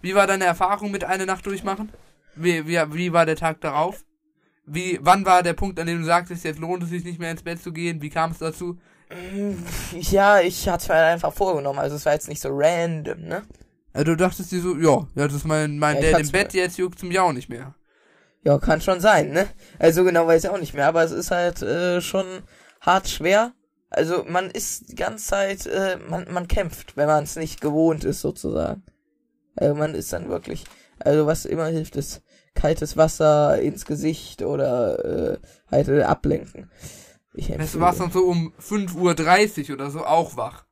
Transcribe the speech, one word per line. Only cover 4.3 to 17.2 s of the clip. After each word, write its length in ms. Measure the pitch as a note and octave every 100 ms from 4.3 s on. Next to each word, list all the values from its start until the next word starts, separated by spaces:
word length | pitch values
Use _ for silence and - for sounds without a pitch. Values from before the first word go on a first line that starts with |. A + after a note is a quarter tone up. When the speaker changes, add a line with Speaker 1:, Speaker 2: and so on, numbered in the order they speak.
| _ _ _
Speaker 1:
Wie, 340 | - D3+ F#3 F3
wann 220 | D3+ F#3+
war 180 | F#3+ F3+
der 80 | F3
Punkt, 260 | E3 G3 F3
an 80 | E3
dem 140 | E3+
du 40 |
sagtest, 400 | D#3+ E3+ F3 E3+
jetzt 140 | E3 D3+
lohnt 240 | E3 F3+
es 60 | E3+
sich 140 | F3+
nicht 140 | F3 E3
mehr 100 | E3+
ins 120 | E3
Bett 180 | E3+ E3+
zu 100 | F3+
gehen? 300 | D#3+ E3+ E3
Wie 80 | D3
kam 220 | E3 E3
es 60 | E3
dazu? 400 | D#3+ D#3 F3 F3 _ _ _
Speaker 2:
Mm, 420 | F3 F3+ G3 G3+ F3+ F3 E3+ - F3
ja, 400 | E3 G3 G3 G3+
ich 280 | F3 F#3 F#3+
hatte 200 | F3 -
mir 60 | D#3+
einfach 340 | E3 E3+ E3+
vorgenommen, 460 | - F#3+ D#3+ C#3 C#3
also 180 | C#3+ D3
es 80 | D3+
war 60 |
jetzt 160 | D3+ -
nicht 140 | D3
so 60 | C#3
random, 680 | C#3 D#3 E3+ E3+ D#3+ D3+ -
ne? 220 | D#3+ F3 - - - _ _
Speaker 1:
Ja, 100 | C3+
du 120 | D3+ E3
dachtest 340 | F#3 - F3+
dir 80 | F3+
so, 160 | F3+ D#3
ja, 300 | D#3+ - D3
ja, 100 | - D3
das 60 |
ist 120 | C#3+ D#3
mein, 320 | D#3 D3+ D3
mein 180 | D3+ C#3+
Speaker 2:
Ja, 40 |
ich 40 | D#3
Speaker 1:
Dad 40 | E3
Speaker 2:
hab's 100 | D3
Speaker 1:
im 40 |
Bett, 200 | F3+ G3+
Speaker 2:
mir 60 | F#3
Speaker 1:
jetzt 140 | F3+ F3+
juckt's 260 | F#3 F3
im 80 | F3+
Jau 200 | F3+